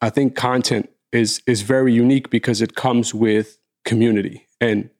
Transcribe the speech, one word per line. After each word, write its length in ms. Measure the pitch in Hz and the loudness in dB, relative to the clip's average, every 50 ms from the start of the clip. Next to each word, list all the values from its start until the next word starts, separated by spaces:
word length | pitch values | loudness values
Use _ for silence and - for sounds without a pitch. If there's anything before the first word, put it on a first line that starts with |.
I 80 | 120 110 | -4 -2
think 260 | - - 139 131 131 | 0 0 0 0 0
content 540 | - - 123 127 127 120 - 131 107 - - _ _ _ _ | -2 -2 -2 0 0 -2 -2 -2 -4 -4 -6 _ _ _ _
is, 320 | - 120 113 107 - - - | -2 0 0 0 -2 -4 -2
is 160 | - 120 104 | -2 -2 -2
very 320 | 101 101 131 131 131 127 117 | 0 0 0 2 2 2 4
unique 360 | 117 120 127 139 135 131 - | 4 4 4 2 0 0 -2
because 320 | - 117 - - 117 104 | -4 -2 -2 -2 -2 0
it 140 | 113 - - | -2 -4 -4
comes 380 | - - 127 123 120 117 - - | -2 -2 0 0 0 0 -2 -2
with 460 | 107 113 110 107 107 107 - - _ _ _ _ _ - | 0 0 2 2 2 0 -4 -8 _ _ _ _ _ -6
community. 640 | - 120 110 113 117 110 104 95 95 - - _ _ _ - | -2 0 2 2 2 2 0 -2 -4 -8 -14 _ _ _ -4
And, 280 | 120 117 107 104 - - _ _ | -2 -2 -2 -2 -4 -8 _ _